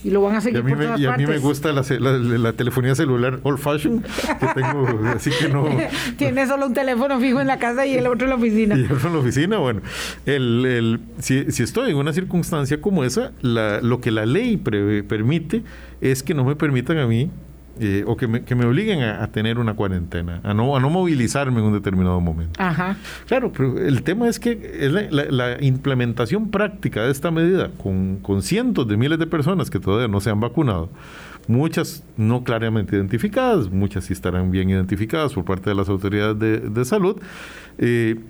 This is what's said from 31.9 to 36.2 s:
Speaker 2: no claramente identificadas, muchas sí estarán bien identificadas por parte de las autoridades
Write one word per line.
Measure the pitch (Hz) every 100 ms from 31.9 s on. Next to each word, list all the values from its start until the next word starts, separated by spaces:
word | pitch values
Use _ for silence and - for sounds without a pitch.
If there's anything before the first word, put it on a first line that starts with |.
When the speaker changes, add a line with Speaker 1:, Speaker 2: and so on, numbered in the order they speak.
| - - -
Speaker 2:
no | 110 123
claramente | 123 113 113 110 95 101
identificadas, | 98 117 208 262 254 202 95
muchas | 95 98 95
sí | -
estarán | 90 92 90 92
bien | 92 92
identificadas | 95 92 98 113 160 151
por | - 85
parte | 92 98
de | 98
las | 98
autoridades | 98 98 104